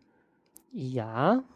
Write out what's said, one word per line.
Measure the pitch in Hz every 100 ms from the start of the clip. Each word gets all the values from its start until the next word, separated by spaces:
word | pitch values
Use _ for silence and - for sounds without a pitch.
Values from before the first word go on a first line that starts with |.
| _ _ _ _ _ - _
ja, | 240 127 127 110 113 156 254 262